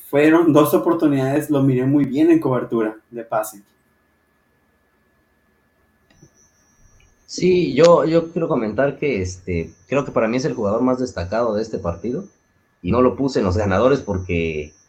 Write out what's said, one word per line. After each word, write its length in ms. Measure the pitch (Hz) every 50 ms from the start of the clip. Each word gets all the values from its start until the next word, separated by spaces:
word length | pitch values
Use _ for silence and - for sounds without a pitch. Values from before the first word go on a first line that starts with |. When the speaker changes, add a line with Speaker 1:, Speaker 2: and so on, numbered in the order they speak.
| - -
Speaker 1:
fueron 440 | - 143 147 156 160 170 175 160 139
dos 220 | 147 151 147 -
oportunidades, 720 | 175 - 170 170 - 160 151 143 135 131 135 139 151 147 151
lo 140 | 151 139 135
miré 220 | 139 127 123 127
muy 200 | 135 143 147 139
bien 240 | 117 120 143 156 170
en 100 | 165 160
cobertura 580 | - 135 127 120 117 - 123 113 110 107 110 - _ _
de 140 | 120 117 113
pase. 400 | - 120 107 110 - - 101 101 _ _ _ _ _ _ _ _ _ _ _ _ _ _ _ _ _ _ _ _ _ _ _ _ _ _ _ _ _ _ _ _ _ _ _ _ _ _ _ _ _ _ _ _ _ _ _ _ _ _ _ - _ _ _ _ _ _ _ _ _ _ _ _ _ _ _ _ _ _ _ _
Speaker 2:
Sí, 480 | - - - - 180 185 180 170 139 135
yo, 320 | 131 165 170 170 156 131
yo 260 | 160 160 165 165 165
quiero 160 | - 180 165 151
comentar 520 | 156 127 110 104 104 117 135 143 139 -
que, 200 | - 143 123 98
este, 540 | 92 90 92 - - 92 90 82 80 - - _ _ _
creo 180 | 127 143 135
que 60 | 131
para 160 | - 127 113 110
mí 100 | 117 131
es 80 | 131
el 80 | 151 123
jugador 300 | 127 107 98 104 117 127
más 160 | 127 127 123
destacado 560 | 127 - - 90 87 90 107 113 120 117 104
de 80 | 104 113
este 160 | - - 98
partido, 460 | - 85 85 87 - 113 123 175 196 - _ _ _ _ _ _ _ _ _ _ -
y 60 | 90
no 100 | 110 123
lo 140 | 127 123 -
puse 240 | - 135 135 - 139
en 60 | 107
los 100 | 95 90
ganadores 460 | 107 104 101 92 98 117 131 143 131
porque 720 | - 101 98 90 90 - 90 85 82 82 78 76 73 76 - _ _